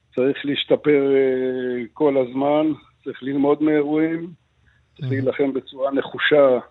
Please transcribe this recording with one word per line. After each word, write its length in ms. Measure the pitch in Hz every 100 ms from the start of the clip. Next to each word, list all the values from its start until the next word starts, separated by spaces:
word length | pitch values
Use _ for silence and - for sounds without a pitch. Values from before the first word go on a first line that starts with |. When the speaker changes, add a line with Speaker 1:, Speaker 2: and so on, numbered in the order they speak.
| _
Speaker 1:
צריך 220 | - 131 135
להשתפר, 680 | 143 131 - 147 151 143 139
אה, 680 | 135 135 131 131 127 127 123 113
כל 240 | - 151 135
הזמן, 560 | 123 131 143 151 156 139 - _
צריך 180 | 139 -
ללמוד 400 | 131 139 139 147
מאירועים, 720 | 151 151 147 156 160 165 175 170 _ _ _ _ _ _
צריך 120 | 131
Speaker 2:
Mhm. 20 |
Speaker 1:
להילחם 420 | 131 127 117 139
בצורה 380 | 131 - 139 135
נחושה 680 | 139 - - - 151 139 123 -